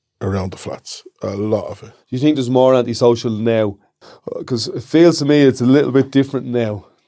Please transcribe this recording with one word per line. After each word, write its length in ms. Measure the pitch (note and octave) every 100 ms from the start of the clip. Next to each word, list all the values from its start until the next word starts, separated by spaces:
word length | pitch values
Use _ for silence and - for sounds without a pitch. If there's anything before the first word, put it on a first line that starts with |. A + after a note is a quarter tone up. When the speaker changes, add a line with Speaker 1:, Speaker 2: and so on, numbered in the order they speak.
| _ -
Speaker 1:
around 300 | G2 G2 F#2
the 60 | -
flats, 460 | - - - - - _
a 140 | - G2
lot 320 | G#2+ G#2 D2+
of 160 | G2+
it. 60 | G#2+
Speaker 2:
Do 260 | _ _ B2+
you 40 |
think 160 | D3+ C#3
there's 140 | A#2+
more 260 | B2+ C3 B2+
antisocial 560 | A#2+ A#2 A#2+ A#2 A#2+
now? 460 | G#2+ A#2 A2+ G#2+ G2 _ _ - - - - -
'Cause 220 | A#2+ A#2+
it 140 | C#3+
feels 360 | - D#3+ E3+ D#3+
to 60 | C#3+
me 160 | D3
it's 180 | C3+ B2+
a 40 | B2
little 260 | C#3+ C#3
bit 200 | C3+ C3
different 340 | C#3 C#3 C3+ B2+
now. 380 | A#2+ A2 G2+ - _